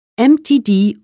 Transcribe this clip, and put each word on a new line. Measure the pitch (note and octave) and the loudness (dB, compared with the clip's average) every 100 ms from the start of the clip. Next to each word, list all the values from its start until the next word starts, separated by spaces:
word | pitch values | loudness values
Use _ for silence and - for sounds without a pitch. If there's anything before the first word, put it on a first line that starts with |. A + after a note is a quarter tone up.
| _ - | _ -2
M | C4 D#4 | 0 0
T | - C#4 | 0 -2
D | G#3+ G3 G#3 - | 0 0 -2 -4